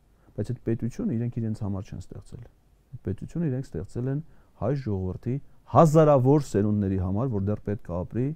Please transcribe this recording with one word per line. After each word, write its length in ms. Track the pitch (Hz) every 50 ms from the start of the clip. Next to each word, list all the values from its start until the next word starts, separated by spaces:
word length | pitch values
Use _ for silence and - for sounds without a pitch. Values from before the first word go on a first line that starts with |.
| _ _ _ _ _
բայց 220 | _ - - 107 -
այդ 120 | 120 -
պետությունը 520 | - 117 113 - 117 123 - - 240 202 120
իրենք 220 | 113 120 120 -
իրենց 240 | 120 113 110 110 -
համար 240 | 107 95 101 95 107
չեն 180 | - - 98
ստեղծել։ 400 | - - - 98 - - - 123 120 - _ _ _ _ _ _ _
Այդ 180 | _ 131 -
պետությունը 480 | - 95 101 - - - - 165 170 143
իրենք 180 | 127 131 131
ստեղծել 400 | - - 78 98 - - 117 123
են 140 | 131 139 151 160 - - - _ _ _
հայ 160 | - 92 120 147
ժողովրդի 640 | 139 127 107 101 95 92 92 87 - - 117 127 139 - - - - _ -
հազարավոր 720 | - 139 170 156 147 165 156 151 143 131 123 135 147 156 -
սերունդների 520 | - - 101 107 107 104 104 98 95 95
համար, 300 | 92 87 92 98 104 135
որ 160 | 135 104 98 98
դեռ 180 | 104 104 -
պետք 260 | - 104 101 - -
է 60 | - 85
ապրի 320 | 90 87 - 104 113 131 143 160